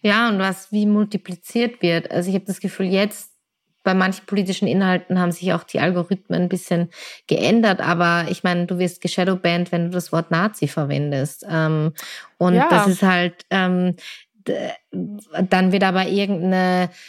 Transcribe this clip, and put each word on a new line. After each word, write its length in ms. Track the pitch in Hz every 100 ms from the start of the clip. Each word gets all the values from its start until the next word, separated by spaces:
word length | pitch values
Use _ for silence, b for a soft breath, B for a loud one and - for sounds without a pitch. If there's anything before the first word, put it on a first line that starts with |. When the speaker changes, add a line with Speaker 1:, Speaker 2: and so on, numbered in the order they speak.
Speaker 1:
Ja, 280 | 214 208 233
und 100 | 208
was 320 | 190 185 -
wie 160 | 208 208
multipliziert 960 | 208 208 196 - 180 - 233 240 240
wird. 260 | 175 170 165
Also 180 | - 180
ich 60 | 190
hab 80 | 196
das 140 | 190
Gefühl, 260 | 196 - 190
jetzt 460 | 190 214 - - _ _ _ _ _
bei 120 | -
manchen 300 | 190 185 190 -
politischen 420 | 202 185 185 196
Inhalten 500 | 185 196 180 180 180
haben 140 | 180
sich 200 | 170 180
auch 120 | 185
die 160 | - -
Algorithmen 640 | 170 180 170 190 _ 175
ein 60 | 180
bisschen 400 | 185 - 175 170 B B B -
geändert, 540 | 156 185 226 220 190
aber 460 | 139 170 175 170 165
ich 140 | 180
meine, 220 | 185 175 175
du 120 | 180
wirst 220 | 180 175
geshadowbanned, 720 | 180 - 180 185 175 175 175
wenn 140 | 170 170
du 40 |
das 220 | 180 170
Wort 180 | 160 170
Nazi 380 | 165 202 214 151
verwendest. 760 | - 143 143 147 139 143 - -
Ähm, 420 | 165 156 156 156 156 B B B _
und 160 | 180
Speaker 2:
Ja. 140 | 180 302
Speaker 1:
das 160 | 240 202
ist 160 | 185
halt, 420 | 190 180 175 170 -
ähm, 460 | 196 185 180 180 180 B B B 220 196
d-, 220 | - - - _
dann 840 | 190 180 208 - 156 185 185 185
wird 100 | 190
aber 220 | 190 185 180
irgendeine 840 | 196 202 190 180 185 185 180 180 B